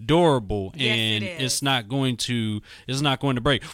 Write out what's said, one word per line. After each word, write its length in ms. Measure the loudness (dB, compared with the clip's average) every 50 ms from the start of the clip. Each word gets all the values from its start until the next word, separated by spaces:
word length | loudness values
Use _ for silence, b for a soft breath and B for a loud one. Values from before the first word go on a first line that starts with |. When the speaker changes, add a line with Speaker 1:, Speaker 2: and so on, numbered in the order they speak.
| 0
Speaker 1:
durable 680 | 2 4 6 6 6 4 2 0 -2 -4 -4 -4 -4 -4
Speaker 2:
Yes, 220 | -2 0 0 0
it 20 | 2
Speaker 1:
and 240 | 2 0 0 0 -2
Speaker 2:
is. 180 | -4 -4 -4
Speaker 1:
it's 200 | -4 -2 -2 -2
not 260 | 0 0 0 0 -2
going 300 | -4 -2 0 0 0 0
to, 440 | -2 -4 -2 -2 -2 -2 -2 -2 -4 -6 B B B B
it's 140 | B -4 0
not 220 | 0 0 0 0
going 140 | 0 0 0
to 60 | 2
break. 220 | 2 2 0 0 B B